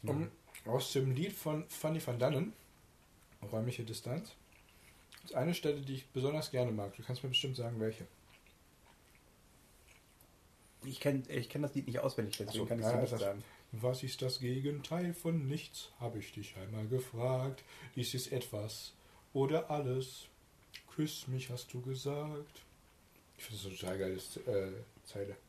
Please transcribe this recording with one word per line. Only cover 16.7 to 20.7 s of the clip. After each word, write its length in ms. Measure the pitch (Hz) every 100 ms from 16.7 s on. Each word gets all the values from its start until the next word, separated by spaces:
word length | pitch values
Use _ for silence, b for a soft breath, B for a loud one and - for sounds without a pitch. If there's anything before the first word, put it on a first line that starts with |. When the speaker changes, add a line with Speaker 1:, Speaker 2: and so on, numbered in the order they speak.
| 110 110
Speaker 2:
gefragt. 760 | 127 - 113 123 131 131 131 - B 131 -
Ist 200 | 120 127
es 120 | -
etwas 680 | 127 - 104 107 - - - B B B
oder 360 | 139 139 156 -
alles? 580 | 151 131 131 131 - - - - - -